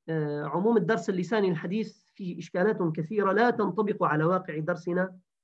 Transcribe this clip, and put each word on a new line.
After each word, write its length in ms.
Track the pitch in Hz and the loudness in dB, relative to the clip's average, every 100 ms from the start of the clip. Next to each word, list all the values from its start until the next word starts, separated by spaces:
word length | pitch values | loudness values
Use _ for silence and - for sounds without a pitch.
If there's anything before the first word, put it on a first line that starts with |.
| - | -4
آه، 360 | 160 147 147 | -2 -2 -2
عموم 320 | 143 160 214 226 | -2 0 4 4
الدرس 340 | 170 220 - | 4 0 0
اللساني 400 | 185 180 220 190 | -2 0 2 2
الحديث 600 | 160 180 214 208 - _ | 0 -2 -4 -4 -10 _
فيه 240 | - 185 175 | -12 -10 -10
إشكالات 440 | - 180 196 214 | -6 0 0 2
كثيرة 500 | 170 160 160 220 196 | 0 -2 -4 0 2
لا 180 | 196 240 | 4 4
تنطبق 540 | 226 202 180 202 180 | 2 0 0 -2 0
على 200 | 165 151 | 0 2
واقع 340 | 160 185 180 156 | 2 0 -2 -6
درسنا 600 | 156 165 180 180 185 185 _ _ | -4 -4 -2 -2 -2 -6 _ _